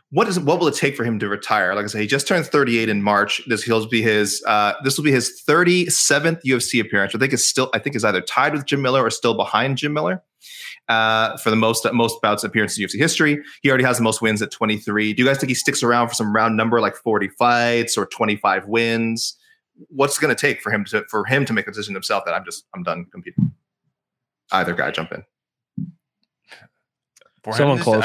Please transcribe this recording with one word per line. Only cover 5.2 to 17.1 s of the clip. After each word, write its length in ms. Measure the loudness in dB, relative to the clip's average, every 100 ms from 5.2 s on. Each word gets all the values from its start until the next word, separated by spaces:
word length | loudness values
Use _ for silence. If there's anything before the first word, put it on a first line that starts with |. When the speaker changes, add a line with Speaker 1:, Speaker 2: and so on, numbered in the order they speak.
| 0 -4 0
Speaker 1:
thirty-seventh 920 | 2 4 2 2 0 2 2 0 -2
U 140 | 0 0
F 60 |
C 180 | 0 -2
appearance. 340 | 0 0 0
I 40 | 0
think 140 | 0
it's 140 | 0 0
still, 240 | 0 -2
I 60 | -2
think 160 | -4 -2
is 80 |
either 160 | 0 0
tied 320 | -2 0 0
with 140 | 0 -2
Jim 160 | -2
Miller 200 | 2 2 2
or 20 |
still 260 | 0 0
behind 440 | 0 0 0 0 -2
Jim 160 | -2
Miller, 280 | -2 -2 -4 -8 _ -20 -18 -18 -10 -2
uh, 480 | 0 2 2 0 -2
for 100 | 0
the 80 | 2
most, 300 | 2 2 0
most 260 | 0 0 0
bouts 240 | 0 0
appearances 320 | -2 -2 -2 -2
in 60 |
U 40 | -4
F 40 |
C 80 | 0
history. 400 | 0 2 0 0 -6 -2
He 80 | 2
already 140 | 4
has 120 | 2 2
the 60 |
most 180 | 0 0
wins 220 | 0 0
at 80 | -4
twenty-three. 640 | -2 -2 -2 -2 -2 0
Do 80 | 2
you 40 | 2
guys 80 | 2
think 100 | -2
he 60 |
sticks 280 | -2 -2 0
around 260 | 2 2 2
for 60 |
some 200 | -2 -2 2
round 220 | 2 2
number 200 | 2 2
like 120 | 0 -2
forty 320 | -2